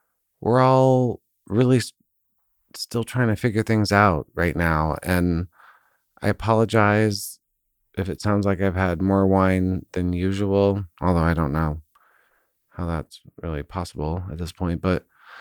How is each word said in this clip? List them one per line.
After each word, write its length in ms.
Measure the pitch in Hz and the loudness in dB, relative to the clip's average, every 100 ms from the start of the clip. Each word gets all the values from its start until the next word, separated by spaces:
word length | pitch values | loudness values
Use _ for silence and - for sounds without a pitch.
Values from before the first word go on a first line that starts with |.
| _ _ _ _ | _ _ _ _
we're 200 | - 123 | 0 2
all 600 | 131 131 131 127 123 - _ _ - | 4 4 4 4 0 -4 _ _ -4
really 320 | 101 127 127 | 0 2 2
s-, 140 | - - _ _ _ _ _ _ _ | 0 -10 _ _ _ _ _ _ _
still 300 | - - 117 | -16 -10 -8
trying 240 | 113 127 120 | -4 -2 0
to 80 | 101 | 0
figure 260 | 127 104 | -2 -2
things 300 | 110 110 104 | 0 0 2
out 340 | 101 104 78 - | 4 4 4 -2
right 220 | - 85 - | -2 -2 0
now. 400 | 82 78 78 73 | 0 2 0 -2
And 460 | - 90 87 85 87 _ _ _ _ _ _ _ | -2 0 0 -2 -4 _ _ _ _ _ _ _
I 60 | 101 | -4
apologize 1080 | 101 107 110 107 113 104 104 110 101 - - _ _ _ _ _ - | -2 0 2 2 2 4 4 2 -2 -8 -16 _ _ _ _ _ -8
if 120 | 92 | -6
it 120 | 78 | -6
sounds 240 | 104 101 | -2 0
like 160 | 101 92 | 0 0
I've 140 | 98 | 0
had 260 | 87 92 85 | 0 -2 0
more 260 | 95 98 95 | 0 2 4
wine 600 | 95 95 92 92 92 - | 4 2 2 0 -2 -6
than 200 | 90 90 | -6 -4
usual, 720 | 90 95 98 101 98 101 98 98 - | -2 -2 -2 0 2 2 2 -4 -6
although 200 | 90 85 | -2 2
I 140 | 82 | 2
don't 180 | 82 73 | 0 0
know 280 | 78 78 78 - _ _ _ _ _ _ _ _ | -2 -2 -4 -12 _ _ _ _ _ _ _ _
how 160 | - 85 | -10 -6
that's 340 | 82 - - _ - | -6 -8 -18 _ -14
really 220 | 85 76 | -10 -10
possible 600 | 73 95 - - 76 87 90 | -10 -10 -10 -8 -6 -6 -8
at 60 | 78 | -10
this 140 | 82 | -12
point, 280 | - 87 85 | -6 -6 -2
but, 260 | 92 87 - _ - - | -2 -2 -4 _ -20 -20